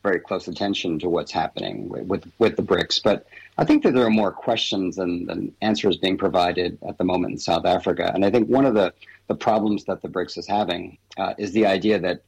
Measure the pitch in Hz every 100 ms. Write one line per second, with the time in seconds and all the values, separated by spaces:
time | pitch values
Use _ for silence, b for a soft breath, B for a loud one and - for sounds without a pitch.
0 | 101 90 - 95 - 85 101 98 90 80
1 | 87 85 76 85 80 - 50 50 50 -
2 | 92 98 - - 110 - 101 87 - -
3 | - 101 - B B - 156 302 214 127
4 | 117 110 101 - - 117 - 101 92 85
5 | 90 87 87 87 92 - 107 104 107 85
6 | 95 95 98 90 87 87 87 87 - -
7 | 90 90 87 - - 82 90 90 95 85
8 | 87 90 98 120 110 123 135 107 92 -
9 | B B - 110 - 107 107 101 - 92
10 | - 90 90 - 85 101 95 87 90 -
11 | _ - 95 - 101 104 104 95 104 104
12 | 87 87